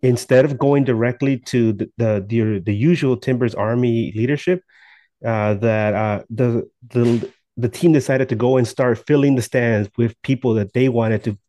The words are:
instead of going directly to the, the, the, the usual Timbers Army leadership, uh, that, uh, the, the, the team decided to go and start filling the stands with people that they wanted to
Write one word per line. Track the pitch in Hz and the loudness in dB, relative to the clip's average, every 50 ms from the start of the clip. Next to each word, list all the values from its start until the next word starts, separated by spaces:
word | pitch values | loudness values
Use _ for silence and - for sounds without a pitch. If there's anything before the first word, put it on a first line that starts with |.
instead | - 127 123 117 - _ - 127 135 | 2 2 0 0 0 _ 4 4 4
of | 143 143 123 | 2 0 0
going | 143 139 143 143 139 | 0 2 2 2 2
directly | 123 123 110 117 120 123 - - 139 135 123 | 2 0 0 0 -2 -2 -2 -2 -2 -2 -2
to | _ - - 127 117 110 107 | _ -4 -2 0 0 0 0
the, | 98 107 - _ - | -2 -6 -10 _ -4
the, | 117 110 107 104 95 101 | -2 0 0 -2 -4 -4
the, | 113 117 110 110 107 98 | -2 -2 0 0 -2 -4
the | 85 107 104 | -4 -4 -4
usual | 101 113 156 175 156 - 135 127 120 | 0 2 2 2 2 0 -2 -2 -2
Timbers | - - 131 120 127 117 107 | -2 -4 -2 0 -2 -4 -2
Army | - 101 107 117 120 123 120 117 117 113 - - | -2 -4 -2 0 0 0 0 0 0 -2 -4 -4
leadership, | 107 113 123 147 143 - - 185 180 _ _ _ _ - - - _ _ _ _ _ - | -4 -2 -2 -2 -2 0 -2 -2 -2 _ _ _ _ -20 -20 -20 _ _ _ _ _ -6
uh, | 117 113 110 104 104 107 | -4 -2 0 0 0 -2
that, | 101 107 117 110 107 107 104 104 | 0 0 0 0 2 0 0 0
uh, | 101 107 107 104 101 - _ | 0 -2 -2 -2 -4 -6 _
the, | 117 110 127 123 117 123 - - _ _ - 120 | -4 -2 -2 0 0 -2 -4 -6 _ _ -20 -6
the, | - 123 117 120 117 117 110 - _ _ _ _ _ - | 0 2 2 2 2 0 -2 -6 _ _ _ _ _ -4
the | 117 120 | -4 -4
team | - - - 175 160 | -4 2 2 4 4
decided | 147 127 - 139 131 135 131 | 4 2 0 0 0 0 -2
to | 123 | -2
go | 107 117 123 131 131 | -2 0 2 2 2
and | 123 110 | 2 0
start | - - 135 123 120 117 - - | -2 -2 0 0 0 -2 0 0
filling | 147 143 139 143 139 | 2 2 4 4 2
the | 127 | 0
stands | 110 - - 131 120 117 113 107 104 98 _ - | -2 -2 -2 0 0 2 0 0 -2 -4 _ -2
with | 117 117 - _ | -2 -2 -2 _
people | _ - 135 123 - 127 110 | _ -4 -4 -2 0 0 0
that | 110 101 95 _ | 0 -2 -2 _
they | 127 127 135 | 0 0 2
wanted | 123 117 113 110 110 104 - | 2 0 0 0 -2 -2 -2
to | 117 104 101 _ | -4 -8 -8 _